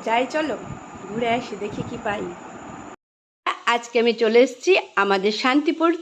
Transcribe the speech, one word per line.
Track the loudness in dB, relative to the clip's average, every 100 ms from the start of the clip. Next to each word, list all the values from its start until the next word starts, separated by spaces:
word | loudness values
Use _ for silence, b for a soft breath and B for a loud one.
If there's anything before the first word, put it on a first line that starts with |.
যাই, | -2 0 0
চলো | -2 -4 -6 -8 -14 -14 -16 -10
ঘুরে | -4 0
আসি, | -2 -4 -8
দেখি | -8 -8 -8
কি | -8
পাই। | -6 -6 -8 -12 -16 -16 -16 -16 -16 -20 _ _ _ _ -8 -4 0
আজকে | 0 0 2
আমি | 2
চলে | 2 4 6
এসেছি | 6 2 2 2 2 0
আমাদের | 2 2 2
শান্তিপুর | 0 2 2 2 2 2 2